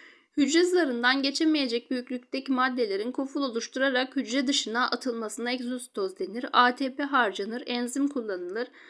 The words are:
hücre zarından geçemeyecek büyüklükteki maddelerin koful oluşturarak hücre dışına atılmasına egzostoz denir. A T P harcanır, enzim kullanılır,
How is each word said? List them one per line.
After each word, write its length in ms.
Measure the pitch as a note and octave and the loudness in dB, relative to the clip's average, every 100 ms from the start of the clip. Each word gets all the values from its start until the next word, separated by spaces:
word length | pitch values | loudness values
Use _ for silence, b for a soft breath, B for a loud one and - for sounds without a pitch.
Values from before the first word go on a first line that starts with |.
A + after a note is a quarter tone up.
| B B B - | B B B 0
hücre 280 | C4+ E4 | 4 4
zarından 580 | F4+ F4+ D4+ A#3+ B3 C4+ | 4 4 2 2 2 2
geçemeyecek 680 | C4+ C#4 D#4+ D#4 C4 A3+ - | 2 2 2 4 2 -2 -2
büyüklükteki 640 | B3+ B3 B3 - C4+ C4+ | -4 -4 -8 -6 -6 -2
maddelerin 600 | B3+ B3+ B3 A3 F#3+ A3+ | 0 2 0 0 0 -2
koful 300 | C4 C4+ D4 | -4 -4 -2
oluşturarak 760 | C#4 A3+ A3+ C4 C4+ B3+ C4+ C4+ | -2 -2 -6 0 0 2 0 -2
hücre 300 | G#3+ B3+ C4 | -2 0 2
dışına 440 | C#4 G#3+ A3+ B3+ | 0 0 0 0
atılmasına 640 | - C4 A#3 G#3+ - A#3+ | -2 -4 -4 -6 -4 -4
egzostoz 680 | B3+ A#3+ B3+ - - F#3+ F#3+ | -2 -4 -6 -8 -4 -4 -4
denir. 280 | F#3 A3 C4+ | -6 -6 0
A 220 | - B3 | 4 4
T 200 | B3 C4+ | 4 -2
P 80 | C4 | -2
harcanır, 600 | C#4 C4+ A3 F#3+ G3 A#3+ D4 | 0 2 2 0 -6 -6 -4
enzim 420 | A#3+ A#3+ C4+ C#4+ | -4 -2 -2 -2
kullanılır, 600 | C4+ A3 F#3 F3 G#3 B3+ B B | -2 -4 -4 -6 -6 -8 B B